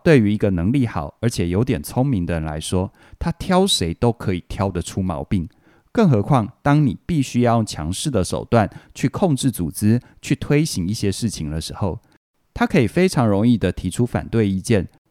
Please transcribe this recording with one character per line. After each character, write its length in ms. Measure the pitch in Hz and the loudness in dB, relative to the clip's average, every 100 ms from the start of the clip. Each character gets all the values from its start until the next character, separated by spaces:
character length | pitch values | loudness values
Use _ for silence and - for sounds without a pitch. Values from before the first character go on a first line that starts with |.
对 160 | - 147 | 4 6
于 160 | 104 | 4
一 40 | 107 | 2
个 120 | 104 | 0
能 200 | 92 85 | 0 0
力 160 | 139 117 | 0 0
好 300 | 92 73 - | -4 -8 -4
而 100 | 117 | -4
且 200 | - 87 | -2 0
有 120 | 90 | 0
点 220 | 123 98 | 0 -2
聪 240 | 76 - 139 | -4 -2 0
明 180 | 113 87 | 0 -2
的 100 | 85 | -4
人 80 | |
来 140 | 80 78 | -4 -6
说， 360 | - 92 95 _ - - | -4 -2 -2 _ -20 -8
他 100 | - | -6
挑 340 | - - 185 196 | -4 0 2 2
谁 260 | - 85 | 0 -2
都 160 | 80 120 | 0 0
可 240 | 113 - | 0 -4
以 80 | 90 - | -4 -6
挑 240 | - 98 | -4 -2
得 100 | 90 | -2
出 220 | - - | -6 -4
毛 220 | 92 76 73 | -4 -4 -2
病， 240 | 101 80 _ _ _ _ | -2 -4 _ _ _ _
更 180 | - 208 | 2 4
何 140 | 117 | 4
况 300 | 101 135 101 - | 4 0 0 -4
当 260 | 143 147 143 | 0 2 2
你 100 | - - | -2 -2
必 160 | 170 | -2
须 200 | 131 123 | 0 2
要 140 | 120 117 | 2 2
用 100 | 107 | 0
强 260 | - 78 | -4 -6
势 180 | 95 156 | -4 -2
的 140 | 117 | -2
手 220 | 87 69 55 | -2 -4 0
段 240 | 117 98 - - | 2 2 -4 -20
去 160 | - 127 | -4 -4
控 260 | - 185 175 | 0 0 2
制 160 | 139 | 0
组 180 | - 82 | -2 -4
织、 300 | - 104 120 - _ | 0 2 2 0 _
去 120 | - 135 | -4 -4
推 260 | - 147 | 0 0
行 240 | 160 - 87 | 0 -2 -4
一 60 | |
些 180 | 110 101 | -2 -2
事 180 | 92 113 | -2 -4
情 220 | - 76 | -4 -6
的 80 | 78 | -6
时 140 | - | -8
候， 260 | - 98 80 _ _ _ _ _ | -6 -6 -6 _ _ _ _ _
他 120 | - 240 | -4 0
可 140 | 165 | 2
以 80 | 110 | 2
非 220 | - 185 | 2 0
常 180 | - 117 | 2 2
容 180 | 98 117 | 4 4
易 120 | 117 | 4
地 160 | 92 | 2
提 160 | - 92 | -2 -6
出 160 | - 123 | -2 -2
反 200 | 98 76 | -2 -2
对 220 | 113 104 | 0 0
意 140 | 95 | 0
见， 260 | 92 110 85 _ _ | 0 0 0 _ _